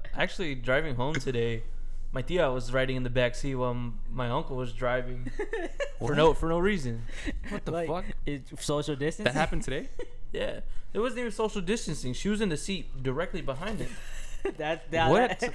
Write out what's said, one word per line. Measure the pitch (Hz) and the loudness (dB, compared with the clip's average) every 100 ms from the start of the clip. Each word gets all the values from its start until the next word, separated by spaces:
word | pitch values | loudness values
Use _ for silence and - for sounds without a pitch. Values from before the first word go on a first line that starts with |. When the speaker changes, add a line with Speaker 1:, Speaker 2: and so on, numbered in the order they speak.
| - - | -2 0
Speaker 1:
actually | 175 - 170 | 0 0 -2
driving | 131 117 135 160 123 | -2 2 2 2 0
home | 131 | 0
today, | 151 131 120 117 113 - - - - - | 0 0 0 0 0 -2 -2 -2 -2 -2
my | 131 | -2
tia | 123 175 147 | 0 4 4
was | 127 123 | 2 0
riding | 135 131 131 | 2 2 2
in | |
the | 127 | 2
back | 123 123 | 4 4
seat | 120 139 | 2 0
while | 131 127 | 0 0
m-, | 123 120 117 - | 0 -2 -2 -2
my | 120 120 | 0 0
uncle | 127 165 127 | 0 0 -2
was | 123 | -2
driving | - 123 127 123 - - - 403 440 | 0 0 0 0 -2 -2 -2 -2 -2
Speaker 2:
<laughs> | - - - - | -4 -4 -4 -2
Speaker 1:
for | 117 | 0
Speaker 3:
What? | 147 | 6
Speaker 1:
no, | 160 | 6
for | 135 160 | 6 4
no | 170 | 4
reason. | 190 196 127 117 117 - - - - | 4 2 0 -2 -4 -4 -4 -4 -2
Speaker 3:
What | 202 | -4
the | - | -4
Speaker 2:
Like, | 160 160 | -4 -2
Speaker 3:
fuck? | 170 214 - - | -2 -2 -2 -2
Speaker 2:
it's | 143 127 147 | -2 -6 -8
social | - 147 151 139 | -2 0 0 -2
distance. | 147 - 214 | -2 0 0
Speaker 3:
That | |
happened | 147 160 185 | 2 2 2
today? | 123 139 - | 0 -4 -4
Speaker 1:
<laughs> | - - - - | -4 -4 -4 -4
Yeah, | - 101 - - - - | -2 -2 -2 0 0 0
it | - | 0
wasn't | 247 233 | 0 0
even | 240 | -4
social | - 220 208 | -2 -2 0
distancing. | 175 233 - 151 127 | 0 0 0 -2 -2
She | 123 196 | -2 0
was | 208 | 2
in | 214 | 0
the | 147 | 0
seat | - 190 - 135 | -2 -4 -4 -4
directly | 131 131 180 175 | -2 -2 -2 -2
behind | 139 131 190 202 | -2 -2 -4 -2
him. | 123 | -4
Speaker 2:
<laughs> | - - - - - - - | -4 -6 -4 -4 -2 -2 -2
That, | 151 165 - | -2 -2 0
that, | 165 160 | 4 6
Speaker 3:
What? | 185 240 180 | 6 6 2
Speaker 2:
that, | 240 | -4